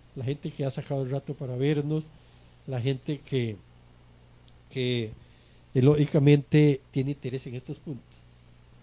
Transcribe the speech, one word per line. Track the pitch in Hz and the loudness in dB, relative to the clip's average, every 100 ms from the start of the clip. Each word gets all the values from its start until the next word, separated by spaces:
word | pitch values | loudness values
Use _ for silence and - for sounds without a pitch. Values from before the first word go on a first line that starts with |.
| - - | -18 -8
la | 120 | -6
gente | 147 156 | -6 -8
que | - 139 | -6 -4
ha | |
sacado | 139 - 139 | -4 -6 -4
el | 131 | -4
rato | 139 - | -6 -6
para | 143 131 123 | -10 -8 -2
vernos, | 139 147 143 156 156 - - - - - - | 0 0 -2 -4 -6 -16 -20 -20 -20 -20 -8
la | 127 | -4
gente | 123 135 - 143 | -2 -4 -4 -8
que, | - 131 117 101 - - - - - - _ - - - - | -4 -2 -2 -6 -16 -20 -20 -20 -20 -20 _ -20 -20 -20 -12
que, | 135 123 120 110 - - - - - - | -4 -2 -2 -4 -10 -20 -20 -20 -20 -4
eh, | 135 | 4
lógicamente | 131 151 147 160 139 147 135 151 147 139 - | 6 6 2 4 6 6 4 4 4 2 -2
tiene | 143 135 | -4 -4
interés | 143 127 127 139 | -6 -8 -8 -10
en | 123 | -12
estos | - 147 | -12 -14
puntos, | - 123 - - - - - - - - | -12 -14 -14 -20 -20 -20 -20 -20 -20 -20